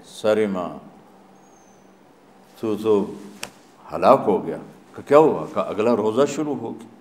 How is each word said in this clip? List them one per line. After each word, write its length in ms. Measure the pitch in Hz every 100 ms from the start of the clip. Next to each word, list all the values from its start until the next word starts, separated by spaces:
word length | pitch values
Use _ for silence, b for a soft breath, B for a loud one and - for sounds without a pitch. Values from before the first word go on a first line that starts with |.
| -
सरिमा, 600 | - 107 107 107 92 85 73 - - - - - - - _ _ _ _ _ _ _ _ - - -
तू 160 | 113 101
तो 180 | 110 101 98 - - - - - - - -
हलाक 380 | 80 92 131 113
हो 120 | 90
गया।" 180 | 80 78
कहा, 460 | - - - -
"क्या 160 | - 143
हुआ?" 260 | 156 92 76
कहा, 180 | 101
"अगला 280 | 92 98 110 113
रोज़ा 280 | 107 110 139
शुरू 260 | 143 151
हो 160 | 127 117
गया 180 | 117 - -